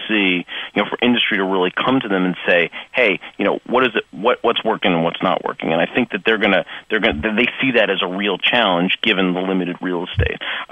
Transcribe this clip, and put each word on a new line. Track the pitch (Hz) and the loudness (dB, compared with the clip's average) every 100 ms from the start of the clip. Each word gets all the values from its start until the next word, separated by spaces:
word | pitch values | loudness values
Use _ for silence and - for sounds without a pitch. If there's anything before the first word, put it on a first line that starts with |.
| - | -2
see, | 107 95 87 - - - | 2 2 0 -4 -10 -4
you | 101 | -2
know, | 101 | -2
for | - | 0
industry | 120 117 - 101 | 2 2 2 0
to | |
really | 95 95 90 | 0 0 0
come | - 107 131 | 0 0 0
to | 117 | 0
them | 95 92 | 0 0
and | 87 - | 0 2
say, | 87 82 - - | 2 2 -4 -6
"Hey, | - 113 85 - - | 0 2 0 -6 -2
you | |
know, | 101 76 - | -2 -2 0
what | 120 | 0
is | 127 110 | 2 0
it, | - | -6
what, | - 110 123 | -2 0 2
what's | 117 113 | 0 0
working | 110 104 101 | -2 0 0
and | 85 | 2
what's | 82 - | 0 0
not | 95 82 | 0 0
working?" | - - - | -4 -6 -2
And | 82 | 0
I | 85 | 0
think | 123 120 | 0 -2
that | 107 | -2
they're | 110 110 | 0 2
gonna, | 104 92 - - - | 2 2 0 -10 -4
they're | 107 | 0
gonna, | 101 - 110 | 0 0 -2
they | 107 123 - | 0 -2 -2
see | 131 | 0
that | 117 98 | 2 2
as | 92 | 0
a | 92 | -2
real | 92 101 87 | -2 -2 -2
challenge | - 123 104 87 92 - | 0 2 4 2 2 0
given | 113 95 92 | 0 2 2
the | 90 | 0
limited | 95 95 87 87 | 0 0 -2 -4
real | 92 87 90 | -4 -4 -4
estate. | - - - - - - | -2 -2 -4 -8 -8 -4